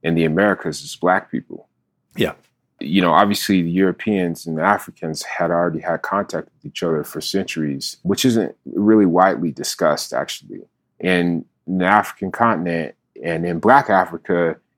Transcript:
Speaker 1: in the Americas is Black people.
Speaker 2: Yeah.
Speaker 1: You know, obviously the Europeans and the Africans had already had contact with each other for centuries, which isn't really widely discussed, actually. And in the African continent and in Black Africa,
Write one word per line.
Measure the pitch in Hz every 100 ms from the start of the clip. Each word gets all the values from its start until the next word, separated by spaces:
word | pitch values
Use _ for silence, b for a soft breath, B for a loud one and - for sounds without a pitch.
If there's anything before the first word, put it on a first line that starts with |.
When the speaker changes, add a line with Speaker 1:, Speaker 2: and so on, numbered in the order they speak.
Speaker 1:
in | 78 82
the | 82
Americas | 80 104 98 85 73
is | - -
Black | 87 92 -
people. | - - - - _ _ _ _ -
Speaker 2:
Yeah. | 107 - _ _ _ _
Speaker 1:
You | - 92
know, | 90
obviously | 80 104 101 - 98
the | 85
Europeans | 87 95 87 - 101 90 82 -
and | 80
the |
Africans | 85 101 - - 82 80
had | - - 85
already | 85 87 80
had | 82 82
contact | - 98 101 82 76
with | _ -
each | -
other | 87 78
for | 73 -
centuries, | - 98 92 - 76 69 - -
which | 87 98 131
isn't | 113 95 - -
really | - 104 110 98
widely | 85 92 92 82
discussed, | 69 73 - 85 71 -
actually. | - 73 - - 50 - _ _ _
And | 92 90 87 85 - _ -
in | 92
the | 90
African | 104 101 - 95
continent | - 117 98 87 85 78 - _ -
and | 76 82 85
in | 82
Black | 104 131 135
Africa, | 98 92 85 - 87 85 80 _